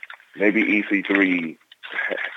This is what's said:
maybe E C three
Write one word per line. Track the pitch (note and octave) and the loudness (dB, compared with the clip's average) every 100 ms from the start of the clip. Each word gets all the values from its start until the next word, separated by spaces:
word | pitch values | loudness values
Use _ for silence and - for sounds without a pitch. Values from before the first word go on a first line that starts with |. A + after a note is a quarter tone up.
| - - _ | -18 -20 _
maybe | - G#2 G2+ | 0 2 4
E | F#2 G#2 G2+ | 2 0 0
C | G2+ | -2
three | F2+ G2+ F#2 F2 E2 D2+ _ - - - - - - | 0 2 2 2 -2 -8 _ -20 -10 -6 -4 -4 -6